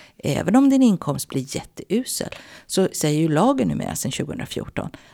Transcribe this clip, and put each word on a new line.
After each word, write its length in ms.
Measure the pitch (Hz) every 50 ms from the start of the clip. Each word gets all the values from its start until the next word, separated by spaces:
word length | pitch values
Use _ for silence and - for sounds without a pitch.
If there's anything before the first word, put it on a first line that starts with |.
| - - _ _
även 380 | - 143 143 - 156 170 208
om 140 | 262 277 277
din 120 | 277 269
inkomst 460 | 262 226 190 - - 147 139 135 - -
blir 280 | - 135 127 - -
jätteusel, 720 | - - - - - - - 185 240 254 - - - - - - - - - - - -
så 220 | - - 190 190 -
säger 280 | - - - 151 151 151
ju 80 | 165 160
lagen 400 | 147 156 202 262 285 262 233 165
numera 260 | 147 - - - -
sedan 160 | - - -
tjugohundrafjorton 760 | - - - 151 - - - - - - - - - - - - - - - -